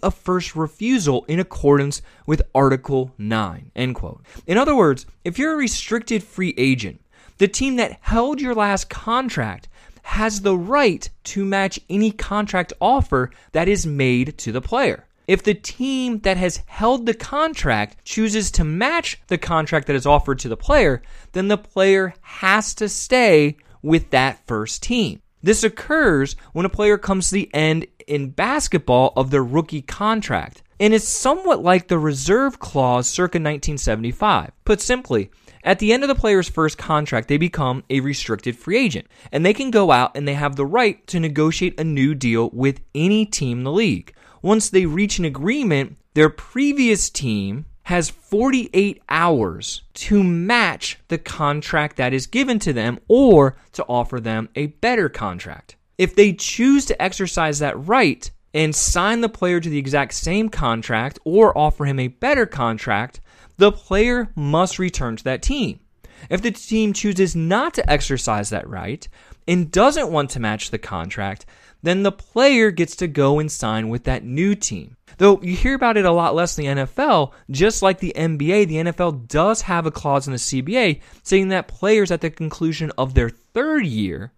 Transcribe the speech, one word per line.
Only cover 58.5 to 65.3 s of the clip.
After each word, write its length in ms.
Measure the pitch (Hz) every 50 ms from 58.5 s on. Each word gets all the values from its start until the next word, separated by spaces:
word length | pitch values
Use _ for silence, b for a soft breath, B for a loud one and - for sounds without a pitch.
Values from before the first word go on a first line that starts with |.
| -
and 220 | 151 160 156 147
sign 460 | - - - - 175 185 208 233 233
the 60 | 233
player 320 | 220 226 - 185 180 175 170
to 100 | 165 165
the 100 | 147 143
exact 340 | 135 135 143 143 135 - -
same 360 | - - 160 185 214 226 214
contract 680 | - - 135 117 113 113 - - 117 110 123 143 - - -
or 320 | 156 175 214 220 - -
offer 280 | 147 151 147 - - 143
him 140 | 139 135 135
a 100 | 127 127
better 360 | - _ 233 277 294 262 214
contract, 760 | - - 143 120 113 110 107 - 127 101 101 120 131 - - b b b b b b b
the 140 | - 196 208
player 580 | - - - - 190 208 233 247 247 247 220 - -
must 420 | 156 143 143 151 170 185 180 -
return 380 | 190 185 175 - - 131 117 113
to 80 | - -
that 180 | 131